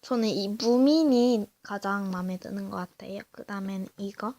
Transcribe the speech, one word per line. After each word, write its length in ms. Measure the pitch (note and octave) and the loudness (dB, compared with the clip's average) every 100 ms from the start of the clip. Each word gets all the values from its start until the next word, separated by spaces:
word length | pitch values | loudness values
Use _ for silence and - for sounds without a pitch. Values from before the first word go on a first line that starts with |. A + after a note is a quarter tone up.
저는 260 | - B3 A3 | -2 -2 0
이 220 | E3 G3 | -2 -4
무민이 960 | G#3+ A3+ B3 C4+ D#4 D#4 B3 A#3+ A#3 G3+ _ | -2 2 6 6 6 6 6 4 2 -2 _
가장 480 | - G3+ G3+ G3+ G3 | -10 -6 -4 -2 -2
마음에 260 | F#3 F#3 F#3 | -4 -4 -6
드는 320 | - G3 G3 | -8 -10 -8
것 80 | G3 | -8
같아요. 440 | F3+ _ G3 G3 A3+ | -10 _ -12 -12 -14
그 140 | - - | -18 -10
다음엔 420 | G3+ G3 F#3+ F#3+ - | -8 -6 -6 -10 -10
이거. 360 | G3 - G#3 | -12 -8 -10